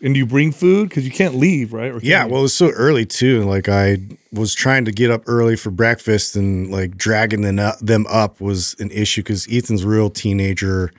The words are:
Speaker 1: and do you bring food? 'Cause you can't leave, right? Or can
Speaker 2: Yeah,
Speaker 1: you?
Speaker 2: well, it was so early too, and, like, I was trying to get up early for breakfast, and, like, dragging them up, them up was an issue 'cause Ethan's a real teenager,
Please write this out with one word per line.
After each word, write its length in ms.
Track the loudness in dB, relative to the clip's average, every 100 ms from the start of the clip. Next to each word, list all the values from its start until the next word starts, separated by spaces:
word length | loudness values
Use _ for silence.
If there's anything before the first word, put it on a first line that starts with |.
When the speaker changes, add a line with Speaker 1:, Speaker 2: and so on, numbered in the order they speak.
Speaker 1:
and 140 | -2
do 40 | 0
you 60 |
bring 280 | 0 2 0
food? 360 | 2 2 2 0
'Cause 140 | -4
you 80 | -6
can't 240 | -2 -2 2
leave, 360 | 2 2 -2
right? 180 | -6 -8
Or 80 | -4
can 100 | 0
Speaker 2:
Yeah, 160 | 2
Speaker 1:
you? 60 | 2
Speaker 2:
well, 80 | 2
it 40 |
was 120 | 0
so 140 | 4 2
early 360 | 4 2 2 0
too, 340 | 0 2 4
and, 100 | 2
like, 180 | 0 2
I 300 | 2 2 0 -4 -18 _
was 220 | -6 -4
trying 300 | -2 0 2
to 80 | 0
get 180 | 0 2
up 140 | 0 0
early 300 | 0 2 0
for 160 | -4
breakfast, 640 | 0 0 0 0 0 0 -2
and, 340 | -2 -2 -4
like, 260 | -4 -6 -6
dragging 440 | -2 0 0 0
them 160 | -2 0
up, 180 | -2 -4
them 260 | 0 0 2
up 320 | 0 0 -2
was 360 | -6 -4 -6 -8
an 140 | -8
issue 320 | -4 -2 -2
'cause 240 | -4 -6 -2
Ethan's 320 | -4 -2 -2
a 60 | 0
real 200 | 2 0
teenager, 840 | -2 -2 0 0 -2 -2 -2 -4